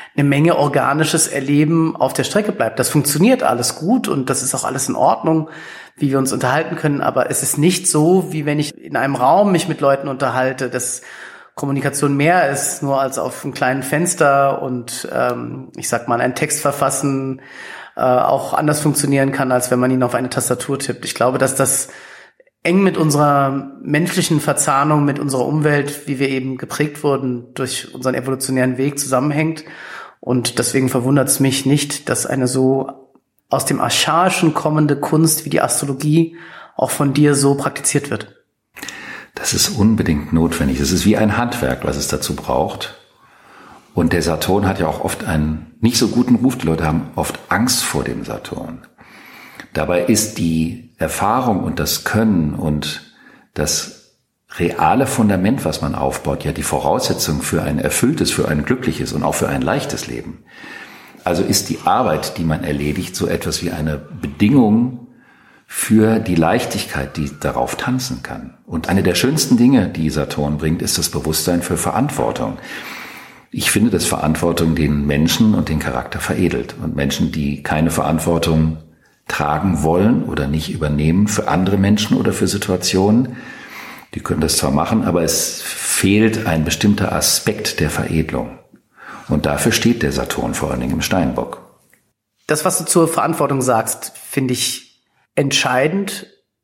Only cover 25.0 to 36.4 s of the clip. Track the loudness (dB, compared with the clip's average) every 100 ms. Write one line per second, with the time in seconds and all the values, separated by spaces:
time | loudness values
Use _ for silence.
25 | 2 0 -2 -2 0 2 2 2 0 -6
26 | -6 -2 -2 -2 -4 -6 -6 -2 -2 -2
27 | 0 0 -2 -4 -6 -6 -6 -6 -10 -6
28 | -2 -2 -2 -4 -2 0 0 0 -2 -2
29 | -2 0 0 0 -2 -4 -10 -18 -16 -16
30 | -18 -10 -2 0 0 -2 0 0 2 0
31 | 2 2 2 2 2 2 2 2 0 -6
32 | -4 -4 -2 0 0 2 2 2 -2 -10
33 | -20 _ _ _ -4 -2 0 0 0 0
34 | 2 2 2 4 2 2 0 2 2 2
35 | 0 4 4 2 -2 0 0 0 -4 -2
36 | 2 4 2 -2